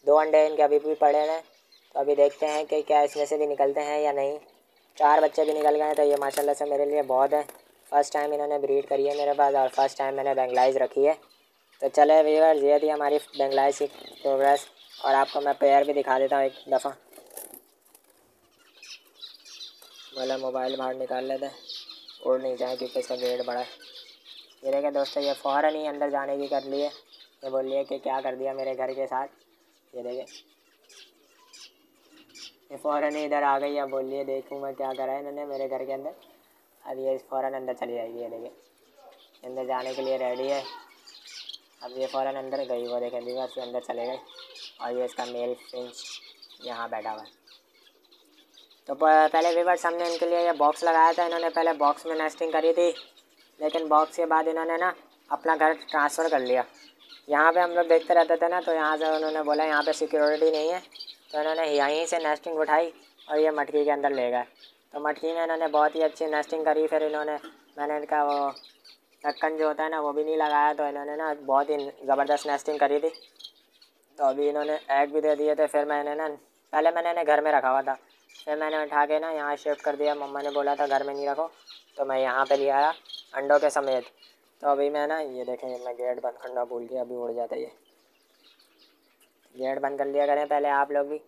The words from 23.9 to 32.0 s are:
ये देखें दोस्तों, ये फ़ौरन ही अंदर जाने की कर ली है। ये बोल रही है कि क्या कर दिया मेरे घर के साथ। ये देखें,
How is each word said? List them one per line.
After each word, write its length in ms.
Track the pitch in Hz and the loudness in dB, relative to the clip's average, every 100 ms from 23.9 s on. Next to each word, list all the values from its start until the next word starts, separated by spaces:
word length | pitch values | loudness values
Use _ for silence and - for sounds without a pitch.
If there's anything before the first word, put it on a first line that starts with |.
| - - - - - - _ | -20 -20 -20 -20 -20 -20 _
ये 80 | 135 | -4
देखें 200 | 139 143 | -2 0
दोस्तों, 300 | 139 139 143 | -2 -2 -2
ये 100 | 143 | -2
फ़ौरन 420 | 135 139 139 156 | -2 -2 2 2
ही 120 | 156 151 | 0 -6
अंदर 240 | 143 143 | -4 -2
जाने 260 | 139 139 139 | -2 -4 -4
की 120 | 139 | -2
कर 140 | 139 | -4
ली 180 | 135 139 | -2 -4
है। 80 | 143 - _ - - _ | -4 -6 _ -20 -20 _
ये 60 | 135 | -6
बोल 140 | 131 | -4
रही 100 | 131 | -2
है 100 | 135 | -4
कि 140 | 139 139 | -4 -6
क्या 220 | 139 135 | -4 -4
कर 140 | 135 | -4
दिया 180 | 131 135 | -4 -6
मेरे 220 | 135 135 | -4 -6
घर 180 | 131 131 | -4 -6
के 140 | 135 131 | -4 -4
साथ। 200 | 131 139 _ _ _ _ _ _ | -4 -6 _ _ _ _ _ _
ये 80 | 123 | -12
देखें, 220 | 120 123 - - _ _ _ _ _ - - _ _ _ 988 - - _ _ _ | -10 -10 -12 -20 _ _ _ _ _ -20 -20 _ _ _ _ -20 -20 _ _ _